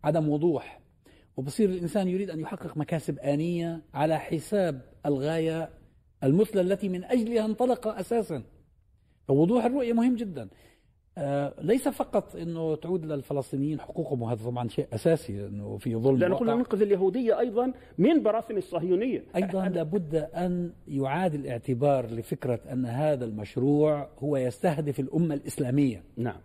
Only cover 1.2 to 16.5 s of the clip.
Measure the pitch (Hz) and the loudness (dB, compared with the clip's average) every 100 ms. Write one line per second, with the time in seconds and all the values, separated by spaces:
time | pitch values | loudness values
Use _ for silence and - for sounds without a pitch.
1.2 | _ - 135 - 208 185 170 208 185 185 | _ -8 -6 2 2 2 -2 0 0 0
2.2 | 196 160 160 196 165 151 143 165 - 139 | -4 -6 -8 -8 -8 -6 -2 -2 -2 -4
3.2 | 143 143 165 175 170 165 - 139 156 156 | -2 0 0 -2 -4 -6 -8 -2 0 0
4.2 | - 165 - 208 180 135 - - 147 139 | -2 -6 -2 0 0 -2 -12 -6 -2 0
5.2 | 147 165 160 160 160 - - _ _ _ | 0 0 -2 -2 -6 -12 -20 _ _ _
6.2 | 139 160 214 196 180 196 196 180 185 247 | 2 4 4 2 2 0 -2 -4 0 0
7.2 | 220 233 214 214 254 240 214 214 180 233 | 2 0 0 0 0 0 -2 -4 -2 -2
8.2 | 208 147 104 - _ _ _ _ _ _ | -2 -6 -8 -20 _ _ _ _ _ _
9.2 | - 139 170 240 233 277 240 233 247 240 | 0 4 6 4 2 0 2 4 4 2
10.2 | 220 147 101 - - _ _ _ _ - | -2 -8 -12 -16 -20 _ _ _ _ -6
11.2 | 139 143 143 - 151 254 285 - - 214 | -2 0 -2 -4 0 2 2 -2 0 0
12.2 | - - 170 165 160 156 160 185 156 147 | -2 -10 -6 -4 -2 -2 -2 -4 -2 -6
13.2 | - 143 131 135 143 151 - - 151 131 | -2 -4 -2 -2 -2 -4 -6 -6 -4 -2
14.2 | 117 117 113 123 120 - - 110 165 160 | -2 -2 -4 -4 -4 -4 -4 0 2 2
15.2 | - 101 101 101 104 104 120 113 127 135 | 0 -8 -8 -8 -8 -6 -4 2 4 4
16.2 | 180 185 226 | 4 2 2